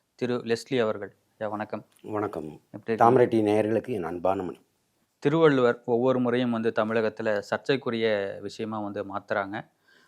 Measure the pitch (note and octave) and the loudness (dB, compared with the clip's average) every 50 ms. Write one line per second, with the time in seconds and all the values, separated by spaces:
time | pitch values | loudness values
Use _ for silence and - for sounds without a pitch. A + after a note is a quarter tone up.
0 | _ _ _ - B2+ A#2+ A#2+ A#2+ A2+ A2+ A#2 A2+ - - C3+ B2+ A2+ A2 G#2 G2+ | _ _ _ -6 -4 -2 -2 -2 -2 -2 -2 -4 -2 -2 -2 0 0 0 -2 -4
1 | G2+ F#2+ - _ _ _ _ - A2 G#2+ G#2 G#2 G#2+ G2+ - G#2+ - _ _ _ | -8 -12 -14 _ _ _ _ -8 -6 -6 -4 -6 -6 -6 -8 -10 -12 _ _ _
2 | - G2+ G#2+ G#2 G#2 G2+ - E2+ D2+ D#2 D2 D2 _ _ - G#2 - - A2+ G#2+ | -12 -6 -4 -4 -4 -4 -4 -6 -10 -10 -12 -16 _ _ -18 -12 -6 -4 0 4
3 | A#2 A#2 B2+ B2+ B2 A2 A2+ A2+ G#2+ G#2 G#2 G#2+ G#2+ G#2+ A2+ G#2+ - - B2 G2+ | 6 6 6 6 6 4 4 2 2 4 4 2 2 2 0 -2 -2 -2 -6 -6
4 | E2+ E2 F2 F2+ E2 F2+ F#2+ G2 F#2 F2 - - _ _ _ _ _ _ _ _ | -4 -6 -6 -2 0 0 0 0 -2 -8 -8 -12 _ _ _ _ _ _ _ _
5 | _ _ _ _ - D3 D3 E3 E3 D#3 C#3+ C3 B2 A#2+ A#2+ A#2+ - - A#2+ A#2 | _ _ _ _ -2 0 2 6 6 6 6 6 4 4 2 0 -2 -2 0 2
6 | A#2+ C3 B2+ B2+ B2 A#2+ A#2+ B2 B2+ A#2+ A#2 A2+ A2+ A2+ A2 - A2 G#2+ A2 A#2 | 2 2 2 2 2 0 0 0 0 0 0 0 -2 -2 0 0 0 0 2 0
7 | A2 A2 G#2+ - A2+ A2+ G#2+ G2+ G2+ - A#2 G#2+ - - C#3+ B2+ - B2+ A#2 A2+ | 0 0 -2 -2 -2 -2 -2 -2 -2 -2 -4 -4 0 0 -2 -2 -2 -4 -4 0
8 | A2+ A2+ G#2+ G2+ G2 G2 G2+ G2 G2+ G2+ - - A2+ G#2+ A2 G#2+ G#2 G2+ G#2 G#2 | 0 0 0 0 -2 -4 -6 -8 -10 -12 -10 -8 -8 -8 -6 -6 -8 -8 -6 -8
9 | G2+ G2 G2 G2+ G2+ - A2 G#2+ G2 G2 G2+ A2+ C#3+ _ _ _ _ _ _ _ | -8 -8 -8 -10 -6 -4 -2 -2 -2 -4 -6 -10 -10 _ _ _ _ _ _ _
10 | _ | _